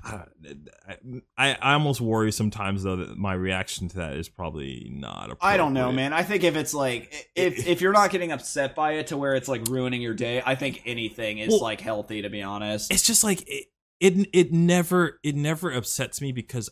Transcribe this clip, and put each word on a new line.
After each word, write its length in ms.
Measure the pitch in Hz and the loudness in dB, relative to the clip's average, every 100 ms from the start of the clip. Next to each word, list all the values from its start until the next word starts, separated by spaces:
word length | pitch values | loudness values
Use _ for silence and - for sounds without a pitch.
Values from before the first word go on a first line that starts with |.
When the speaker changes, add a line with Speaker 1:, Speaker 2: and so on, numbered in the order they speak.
Speaker 1:
I, 200 | - 101 - _ 76 71 73 - 98 | -12 -12 -14 _ -18 -18 -18 -20 -18
I, 80 | 90 127 127 - - | -16 -14 -14 -12 0
I, 200 | 139 131 | 2 2
I 120 | 135 147 | 4 4
almost 260 | 147 123 | 4 2
worry 320 | 113 110 110 | 2 4 4
sometimes, 500 | - 107 104 98 98 | 2 0 0 -2 -2
though, 140 | 95 92 | 0 -2
that 200 | - - | -4 -4
my 140 | 98 | -2
reaction 540 | 92 92 92 95 - 87 | 0 0 -2 -4 -6 -6
to 80 | 92 | -6
that 200 | 80 71 | -6 -6
is 100 | 85 | -8
probably 640 | - 85 78 67 62 - | -8 -8 -6 -8 -8 -10
not 380 | 67 60 50 50 | -10 -10 -10 -12
appropriate. 180 | 65 190 | -2 2
Speaker 2:
I 20 | 196 | 4
don't 180 | 156 | 2
know, 160 | 135 127 | 2 0
man. 220 | 127 139 | 0 0
I 100 | 160 | 0
think 200 | 180 202 | 0 2
if 140 | 170 156 | 2 2
it's, 160 | 147 | -2
like, 400 | 147 135 117 - | 0 0 -2 -6
i-, 100 | 147 - - | -16 -8 0
if, 180 | 180 117 | 0 0
Speaker 1:
It 80 | 170 | 0
Speaker 2:
if 120 | 170 | 2
you're 120 | 185 | 4
not 160 | 208 196 | 6 6
getting 220 | 185 170 | 2 -2
upset 420 | 139 - 147 135 - | -6 -4 -4 -2 0
by 180 | 156 156 | -2 -2
it 120 | 147 | -4
to 100 | 147 | -2
where 180 | 139 131 | 0 0
it's, 120 | 131 | 0
like, 160 | 123 117 | -4 -2
ruining 320 | 131 127 123 | -2 -2 -2
your 120 | 120 107 | -4 -4
day, 280 | 120 123 123 | -2 -2 0
I 100 | 135 | -2
think 260 | 139 - 120 | -2 -6 -8
anything 520 | 117 110 113 110 107 | -6 -6 -4 -6 -4
is, 100 | 110 | 2
Speaker 1:
Well, 140 | 107 | 2
Speaker 2:
like, 180 | 110 104 | 2 -4
healthy, 440 | 107 110 104 107 | -4 -6 -6 -8
to 60 | 101 | -6
be 120 | 104 | -8
honest. 500 | 98 101 104 107 - | -8 -6 -4 -4 0
Speaker 1:
it's 120 | 196 | 2
just, 200 | - 220 | 4 4
like, 240 | 220 190 - | 4 0 -2
it, 200 | 135 - _ _ _ | -12 -12 _ _ _
it, 260 | 190 180 196 | 4 6 4
it 180 | 180 175 | 4 4
never, 680 | 165 175 180 170 180 165 - | 4 6 4 4 2 2 0
it 100 | 151 143 | -4 0
never 340 | 147 160 170 | 0 -2 -2
upsets 480 | 127 107 - 123 - | -2 -2 -4 -4 -4
me 140 | 139 | -6
because 360 | 127 - 123 107 | -6 -6 -8 -8